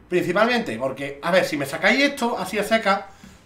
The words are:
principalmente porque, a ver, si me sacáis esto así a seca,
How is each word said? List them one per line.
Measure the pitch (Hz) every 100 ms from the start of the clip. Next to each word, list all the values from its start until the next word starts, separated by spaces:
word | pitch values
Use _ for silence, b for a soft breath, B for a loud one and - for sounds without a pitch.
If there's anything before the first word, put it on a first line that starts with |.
| -
principalmente | 180 160 180 226 240 180 113
porque, | 135 135 139 139
a | 165
ver, | 185
si | - 151
me | 139
sacáis | 156 185 247
esto | 285 277 240 240
así | - 208
a |
seca, | 190 226 202 196 - B B B